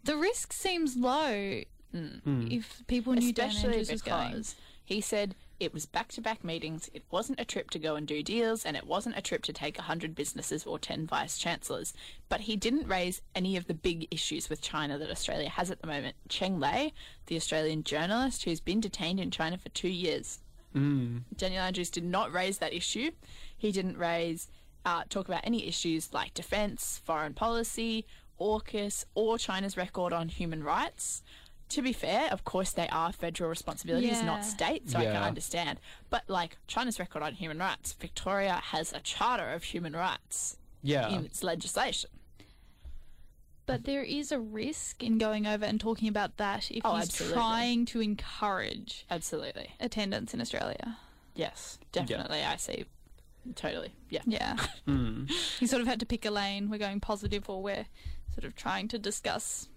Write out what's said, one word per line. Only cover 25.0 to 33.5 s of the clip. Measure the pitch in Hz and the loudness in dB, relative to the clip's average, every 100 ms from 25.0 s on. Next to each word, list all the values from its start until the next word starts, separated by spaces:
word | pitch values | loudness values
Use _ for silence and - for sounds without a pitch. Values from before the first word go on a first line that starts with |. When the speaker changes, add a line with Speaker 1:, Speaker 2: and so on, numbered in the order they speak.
| - | 2
Speaker 2:
talk | 196 190 | -4 0
about | 170 - | -2 2
any | 233 - | 0 0
issues | - 170 160 - | 0 2 0 0
like | - - | -2 -2
defence, | - 170 202 208 - - - - | -6 -2 0 2 0 -4 -4 0
foreign | 160 151 | 0 0
policy, | 139 220 233 233 - 226 220 - - - - | 0 2 2 0 -2 0 0 -4 -16 -20 -2
aukus, | 202 214 - 214 202 - - - | 2 2 0 -2 -2 -2 -2 2
or | 220 226 | 4 2
China's | - 190 196 180 | 2 0 0 0
record | 180 - 175 | -2 0 0
on | 170 165 | 2 -2
human | - 175 160 | -2 -2 0
rights. | 147 180 302 - - - - - - - - | 2 2 2 -2 -4 -4 -8 -20 -20 -18 -2
To | - | 2
be | 254 | 2
fair, | 233 143 208 311 | 2 2 4 4
of | 190 | 0
course, | - 185 190 | 0 2 2
they | - 170 | 0 0
are | 160 165 | 2 0
federal | - 170 165 | 0 -4 0
responsibilities, | 170 | -2